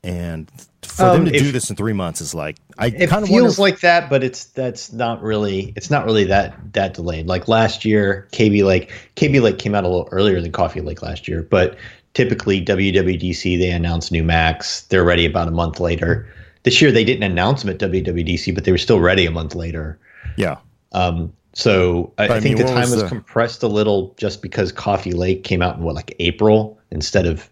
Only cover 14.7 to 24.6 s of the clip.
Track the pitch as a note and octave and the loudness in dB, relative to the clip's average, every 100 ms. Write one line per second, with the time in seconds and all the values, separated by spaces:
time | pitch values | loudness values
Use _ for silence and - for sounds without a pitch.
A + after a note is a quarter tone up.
14.7 | - - F#2 E2+ F2 E2+ E2 E2+ E2 E2+ | -10 0 2 4 4 2 0 -2 -2 -2
15.7 | - F2 E2 E2+ E2+ - - - _ B2+ | -2 -2 -2 0 -2 -4 -20 -20 _ 0
16.7 | - D3+ A2+ G#2+ C3 G2+ F2 F#2+ C3+ G#2 | 4 6 6 2 0 0 2 2 0 -4
17.7 | F2 G2 F#2 F2+ F2 D#2+ E2+ - F2 - | -4 -2 -2 -2 -4 -2 -2 -2 -2 0
18.7 | F2+ - G#2+ F2 F#2+ E2+ E2 D#2 E2+ E2+ | 0 4 4 4 4 2 -2 -6 -8 -8
19.7 | D#2+ D#2 D#2+ _ - - - F2+ C#2+ _ | -8 -10 -12 _ -18 -14 -6 -6 -6 _
20.7 | _ _ - F2+ E2+ E2 - _ - A#2 | _ _ -4 -2 -2 -8 -12 _ -2 2
21.7 | F#2+ F2+ F2 E2+ - G#2+ A2+ A2+ A2+ B2+ | 4 4 0 -4 -2 0 2 0 2 2
22.7 | B2 B2 A#2+ F#2 A#2 - A#2 A#2 - A2+ | 2 2 0 -2 -8 -4 -2 -2 -2 -2
23.7 | G#2 G#2+ G2+ F#2+ - G#2 - F#2 - | 0 2 0 -2 -6 -8 -6 -8 -4